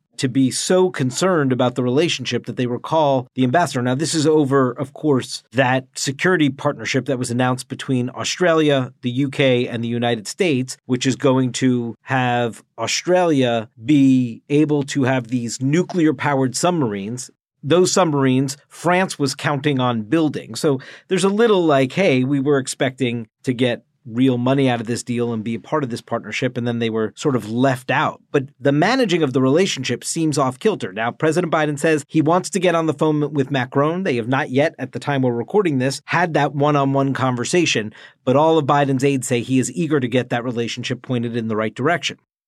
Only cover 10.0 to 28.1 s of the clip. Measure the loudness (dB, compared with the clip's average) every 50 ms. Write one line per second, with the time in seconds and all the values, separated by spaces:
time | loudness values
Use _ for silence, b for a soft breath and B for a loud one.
10 | -2 -2 -2 -4 -6 -8 -4 -2 0 0 0 -2 -2 -6 -10 -12 _ -4 -4 -2
11 | 0 -2 -2 0 2 2 2 2 0 -2 -2 0 0 0 0 0 -2 -6 -10 _
12 | -8 -4 -2 -2 0 0 0 0 -2 -2 -4 -8 -18 _ _ -8 -6 -4 -4 -4
13 | 0 2 2 2 4 4 2 2 2 2 0 -2 -4 -8 _ -8 -2 2 4 4
14 | 6 6 4 4 2 -2 -6 -10 _ 0 2 2 2 2 2 0 -2 -2 -2 0
15 | 0 2 0 0 -2 -4 -4 -4 -4 -6 -6 -4 -2 0 0 0 0 0 0 0
16 | 2 2 2 0 -2 -2 0 0 0 0 -2 0 0 0 0 0 0 -2 -2 -4
17 | -6 -8 -8 -10 -12 -14 _ _ _ _ _ _ 0 2 4 4 4 4 4 2
18 | 2 2 2 2 2 4 4 2 0 -2 -4 -10 b b -12 -4 0 2 2 2
19 | 2 0 -2 -2 -4 -4 -4 -4 -4 -2 -2 0 0 0 0 0 0 0 0 -2
20 | -2 0 0 2 2 0 -2 -4 -10 -12 -8 -2 0 0 0 0 B B B B
21 | B B -2 0 2 2 2 4 4 4 4 4 4 4 4 4 2 2 0 0
22 | 2 2 2 2 2 0 0 0 0 2 2 0 0 -2 -4 -2 -2 -2 -2 -2
23 | -4 -4 -4 -6 -10 -12 _ _ -6 -4 -2 0 0 -2 -2 -4 -8 _ _ _
24 | -16 -8 -2 0 2 2 2 2 2 0 2 2 2 2 0 -2 -4 -6 -6 -6
25 | -6 -6 -4 -4 -4 -4 -4 -4 -4 -6 -6 -8 -6 -6 -4 -4 -4 -4 -8 -10
26 | -8 -6 -8 -6 -6 -6 -6 -4 -4 -4 -4 -4 -4 -4 -2 -2 -2 -2 -2 -2
27 | -2 -4 -4 -4 -2 0 0 0 -2 -2 -2 0 0 0 0 -2 -4 -2 -2 0
28 | 0 -2